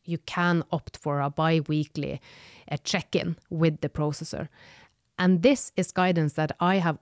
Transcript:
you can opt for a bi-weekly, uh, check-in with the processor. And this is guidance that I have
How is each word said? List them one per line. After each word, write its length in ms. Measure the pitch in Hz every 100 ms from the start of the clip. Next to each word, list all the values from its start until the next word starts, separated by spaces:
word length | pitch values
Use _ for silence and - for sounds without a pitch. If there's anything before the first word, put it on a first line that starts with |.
you 140 | - 165
can 440 | - - 175 170 -
opt 260 | 160 - -
for 240 | 151 143
a 100 | 143
bi-weekly, 880 | 147 160 160 143 151 147 - 135 135 - - - - -
uh, 60 | 147
check-in 520 | - - - 185 - 160 -
with 300 | 165 165 151
the 80 | 147
processor. 600 | - 151 147 160 - 156 _ - - - _ _ -
And 240 | 185 180
this 300 | 240 269 - -
is 140 | 175
guidance 440 | - 185 170 151
that 180 | - 156 -
I 160 | 175 196
have 220 | 170 143